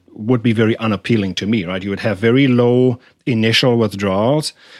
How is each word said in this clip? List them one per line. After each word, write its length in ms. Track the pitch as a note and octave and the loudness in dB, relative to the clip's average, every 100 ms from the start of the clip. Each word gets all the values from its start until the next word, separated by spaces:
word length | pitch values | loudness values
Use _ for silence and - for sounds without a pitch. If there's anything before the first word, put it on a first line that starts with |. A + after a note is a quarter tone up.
| _ | _
would 300 | - G#2+ B2 | -8 -2 0
be 100 | A#2+ | 0
very 240 | A2 A2 A2+ | 2 0 0
unappealing 580 | A2+ G2 - - G2 | -2 -4 0 -2 -2
to 120 | F2 F#2+ | -4 -2
me, 180 | A2+ | -2
right? 180 | F2 F#2 | -2 -6
You 60 | G2+ | -6
would 120 | G2 | -4
have 180 | A2+ F#2 | -4 -2
very 280 | A2+ C3 C3+ | 2 4 4
low 500 | A#2+ A#2+ B2 B2+ B2 _ _ | 4 2 4 2 0 _ _
initial 540 | - A2+ A2+ A2 C3 A#2 | -4 0 0 2 2 2
withdrawals, 720 | G#2+ G2 G2+ F#2+ A#2+ D3+ D3+ - - - | 0 -2 -2 0 0 0 -4 -10 -20 -20